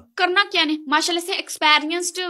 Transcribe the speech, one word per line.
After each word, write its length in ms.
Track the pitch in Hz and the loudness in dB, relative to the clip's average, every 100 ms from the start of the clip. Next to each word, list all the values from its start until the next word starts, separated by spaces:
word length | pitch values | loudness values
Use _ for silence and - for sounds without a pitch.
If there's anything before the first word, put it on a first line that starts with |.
| _ - | _ -2
करना 280 | 359 370 | 2 2
क्या 200 | 403 381 | 2 2
नहीं, 140 | 311 311 302 | 0 0 0
माशाल्लाह 360 | 302 320 349 | 0 0 -2
से 100 | 349 | -2
एक्सपीरियंस्ड 840 | 392 - - 302 302 302 349 349 359 | -6 -6 0 4 4 2 -4 -4 -6